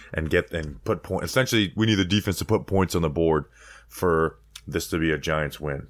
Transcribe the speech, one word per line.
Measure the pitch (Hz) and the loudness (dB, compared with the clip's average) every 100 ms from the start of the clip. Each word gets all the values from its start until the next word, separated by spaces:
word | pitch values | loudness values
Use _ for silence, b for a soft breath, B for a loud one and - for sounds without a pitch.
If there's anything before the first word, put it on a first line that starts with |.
| B | B
and | 80 78 | -6 0
get, | 87 - | 0 0
and | 85 78 71 | -6 -8 -8
put | - 92 | -4 -4
point-, | - 92 85 | -4 -6 -2
essentially, | 131 127 113 92 98 | 0 2 2 2 2
we | 110 | 2
need | 101 | 4
the | 90 | 4
defense | 104 101 90 | 2 0 -2
to | - | 0
put | 110 - | -2 0
points | 95 92 90 | 0 2 2
on | |
the | 82 | 0
board | 76 82 78 - B B B B | 2 4 4 0 B B B B
for | - 90 80 80 - _ - - | -2 2 2 0 -4 _ -18 -8
this | 85 - | -6 -4
to | 87 | -2
be | 80 | 0
a | 76 | 0
Giants | 80 78 73 - | 0 -2 -2 -6
win. | 73 69 | -8 -8